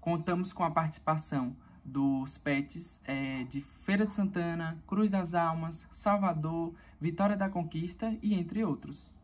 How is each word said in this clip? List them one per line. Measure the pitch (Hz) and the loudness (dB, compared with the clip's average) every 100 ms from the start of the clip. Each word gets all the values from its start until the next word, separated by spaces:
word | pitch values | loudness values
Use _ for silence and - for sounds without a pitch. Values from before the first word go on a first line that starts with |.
Contamos | - 170 160 175 180 | 0 0 2 0 0
com | - | -2
a | 170 | 0
participação | 160 160 - - 156 - 143 123 123 - - | 2 0 -2 0 0 0 -2 -2 -4 -16 -18
dos | - 135 139 135 135 - | -6 2 2 2 -2 -6
pets, | - 139 143 165 170 - | 0 0 -2 -8 -12 -14
eh, | - 135 135 131 | -6 -4 -2 -4
de | 127 139 | -4 -6
Feira | 143 - - 196 208 | -8 -10 0 2 2
de | |
Santana, | - 196 180 170 170 165 165 - | 2 0 2 0 -2 -4 -6 -4
Cruz | 196 214 | 2 4
das | 196 175 | 4 2
Almas, | 170 165 165 165 160 - | 2 2 2 -2 -8 -14
Salvador, | - - 202 190 160 151 165 165 - - - | -4 2 4 4 2 0 -2 -4 -6 -18 -4
Vitória | 156 165 202 202 | -4 2 2 2
da | 190 | 0
Conquista | 185 165 160 170 - 220 220 | 0 -4 -4 -6 -4 -4 -2
e | 208 | 0
entre | 202 165 208 | 0 0 0
outros. | 220 139 - 143 - - | 0 0 -6 -16 -18 -20